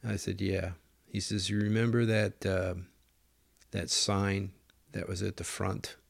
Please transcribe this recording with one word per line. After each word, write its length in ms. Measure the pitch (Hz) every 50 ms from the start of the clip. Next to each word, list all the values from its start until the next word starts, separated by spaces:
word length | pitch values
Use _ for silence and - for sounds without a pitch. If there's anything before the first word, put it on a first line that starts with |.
| -
And 80 | 110
I 60 | 101
said, 220 | 95 - 98 95 98
"Yeah." 340 | 98 98 95 92 87 90 87 - _ _ _ _ _
He 120 | - - 101
says, 300 | - - 104 101 90 98
"You 80 | 104
remember 480 | 104 104 104 107 113 117 117 113 120 117
that, 400 | 110 110 107 107 101 - - -
uh, 300 | 98 95 92 92 92 90 90 90 - _ _ _ _ _ _ _ _ _ _ _ _ _ _ - _
that 180 | - 98 85 -
sign 640 | - - - - 101 98 101 98 98 98 98 95 - - _ _ _ _ _ -
that 180 | - 98 - -
was 140 | 95 92 101
at 140 | 98 -
the 60 | - -
front, 520 | - - - 98 95 98 - - - - - _